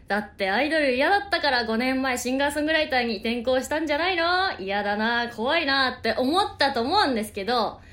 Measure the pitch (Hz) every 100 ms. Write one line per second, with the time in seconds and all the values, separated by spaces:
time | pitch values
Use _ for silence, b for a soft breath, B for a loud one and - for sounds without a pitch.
0 | - 202 214 - 190 202 294 320 285 247
1 | 302 403 - 339 302 254 220 220 254 262
2 | 262 247 247 262 285 294 302 320 302 262
3 | 240 220 226 240 233 254 262 294 311 294
4 | 349 370 339 359 381 - 190 202 202 208
5 | 220 240 233 226 233 330 294 269 254 240
6 | 226 - 254 349 415 - 277 233 240 392
7 | 359 233 214 - 190 247 190 - B